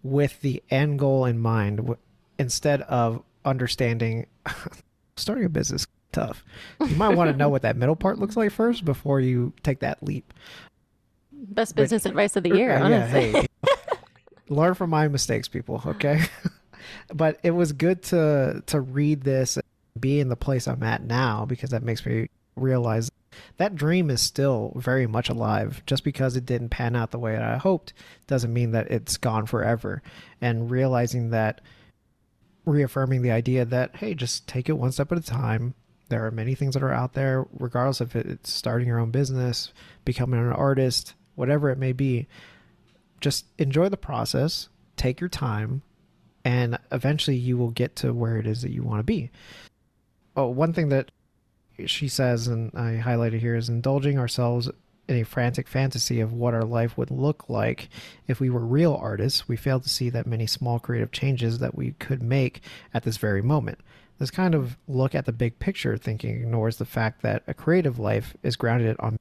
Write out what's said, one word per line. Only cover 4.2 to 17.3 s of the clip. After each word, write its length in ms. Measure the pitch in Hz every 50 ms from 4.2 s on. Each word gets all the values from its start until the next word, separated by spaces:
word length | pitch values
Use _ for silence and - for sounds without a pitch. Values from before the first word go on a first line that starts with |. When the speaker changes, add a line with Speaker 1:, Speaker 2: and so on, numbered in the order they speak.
| 117 _ _ _ _
Speaker 1:
<laughs> 720 | - - - - - - - - _ _ _ _ _ _
starting 280 | - - - 214 262 220
a 60 | 175
business, 360 | 156 - - - - - - - _ _ _ _ -
tough. 320 | - - - - - - - - - - - - _
You 160 | 311 269 -
might 180 | 147 208 - 185
wanna 200 | 175 175 160 143
know 160 | 135 143 147
what 100 | 143 131 -
that 140 | 110 113
middle 180 | 117 123 127 160
part 240 | 160 - 190 196 -
looks 180 | 196 208 214 233
like 140 | 220 208 -
first 340 | - 226 233 240 233 190
before 340 | 160 139 - - 143 139 135
you 320 | 131 127 127 123 123 123 - - _
take 180 | - 135 -
that 220 | - 127 - - -
leap. 300 | 147 151 - - _ - - - - - - - - _ _ _ _ _ _ _ _ _ _ _ _
Speaker 2:
Best 460 | - 294 269 190 202 214 226 - -
Speaker 1:
But 60 | - -
Speaker 2:
business 240 | - 220 220 -
advice 300 | 196 - - 202 202 -
of 60 | 202 175
the 100 | 175 175
Speaker 1:
er, 40 |
Speaker 2:
year, 140 | 190 233 254 139
Speaker 1:
uh, 160 | 135 139 -
yeah, 160 | 233 220 -
Speaker 2:
honestly. 280 | - 120 - - - -
Speaker 1:
hey. 140 | - - - _ _ - - 554 - - - - -
<laughs> 500 | - - _ - _ - - - _ -
Learn 240 | 147 143 160 175 185
from 140 | 185 190 170
my 180 | 165 156 151 151
mistakes, 380 | 143 135 - - 117 - -
people, 360 | - - - - - - - -
okay? 360 | - - - - 143 147 156 165
<laughs> 40 | 160 - - - 180 - _ _ _ - - - - - - - _ 175
But 240 | 151 160 156